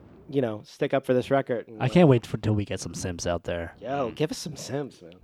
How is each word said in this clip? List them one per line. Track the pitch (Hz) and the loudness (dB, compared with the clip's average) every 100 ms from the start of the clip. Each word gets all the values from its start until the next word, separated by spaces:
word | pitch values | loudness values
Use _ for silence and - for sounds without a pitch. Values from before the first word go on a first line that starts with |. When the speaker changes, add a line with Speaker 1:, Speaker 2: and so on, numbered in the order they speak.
| - - - | -20 -20 -6
Speaker 1:
you | 135 | -2
know, | 120 107 | -2 -4
stick | - - 143 | -12 -6 -2
up | 139 - | 0 2
for | |
this | 123 113 | 0 2
record. | 139 131 117 - | 0 0 -4 -6
And | 110 | -4
Speaker 2:
I | 127 | 2
Speaker 1:
like, | |
Speaker 2:
can't | 175 170 | 8 8
wait | 123 - | 8 2
for, | 113 | -4
till | 104 | 0
we | 107 101 | 0 0
get | 95 | -4
some | 85 | -8
simps | 87 95 87 90 | -8 -6 -4 -2
out | 85 | -4
there. | - 87 85 - | -4 -6 -6 -10
Speaker 1:
"Yo, | 113 143 120 | -8 -4 -4
Speaker 3:
Mm. | 107 | -4
Speaker 1:
give | 156 | -4
us | 254 | -4
some | 170 139 | -10 -12
simps, | - 139 139 - | -8 -6 -6 -12
man." | 82 - | -20 -20